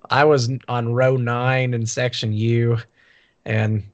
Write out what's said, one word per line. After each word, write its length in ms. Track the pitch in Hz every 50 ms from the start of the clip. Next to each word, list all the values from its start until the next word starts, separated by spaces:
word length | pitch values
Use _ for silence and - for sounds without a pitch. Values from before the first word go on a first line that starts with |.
| - -
I 160 | - 131 147
was 240 | 156 151 139 120 113 135 123 - -
on 260 | 120 120 117 117 117
row 220 | 123 127 131 131
nine 580 | 131 120 117 120 120 123 127 131 131 127 123 123
in 100 | 117 113
section 480 | 110 - - 123 123 120 - - 110 107
U, 460 | 107 110 113 117 117 117 117 117 113 - - _ _ _ _ _ _ _ _ _ _ -
and 400 | - 110 107 107 107 110 104 98 -